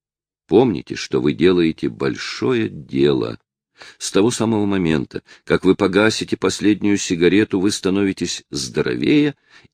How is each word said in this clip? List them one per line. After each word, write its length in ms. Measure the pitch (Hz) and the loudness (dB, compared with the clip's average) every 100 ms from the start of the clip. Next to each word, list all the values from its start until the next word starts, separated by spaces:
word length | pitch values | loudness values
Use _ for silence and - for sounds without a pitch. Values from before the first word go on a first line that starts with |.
| _ _ _ _ _ | _ _ _ _ _
Помните, 440 | 95 131 82 - - | 4 4 0 -6 -12
что 240 | - 67 | -4 -2
вы 100 | 67 | -2
делаете 560 | 71 85 90 82 78 71 | 2 2 4 2 0 -6
большое 800 | 55 67 - - - 117 123 107 | -4 -6 -6 -10 -6 -2 -2 -4
дело. 720 | 92 67 67 69 65 57 57 _ _ _ _ - - | -8 -8 0 0 0 -4 -8 _ _ _ _ -20 -12
С 140 | - | -4
того 180 | 98 107 | 0 0
самого 360 | 123 110 110 104 | 0 -2 0 0
момента, 560 | 98 85 78 60 - _ - | 0 0 0 -2 -10 _ -20
как 200 | - 82 | -2 0
вы 100 | 90 | 2
погасите 640 | 92 98 92 110 107 87 - | 2 2 4 2 0 -4 -2
последнюю 640 | 92 - 95 98 104 101 | -2 0 0 0 0 0
сигарету, 600 | - 87 87 95 110 101 | -2 2 2 4 2 0
вы 120 | 95 | -2
становитесь 720 | 101 95 95 98 92 87 - _ | -2 -2 0 0 -2 -6 -8 _
здоровее 840 | 71 65 110 73 62 - 147 147 139 _ - _ | -10 -6 -4 -4 -2 2 2 2 -4 _ -20 _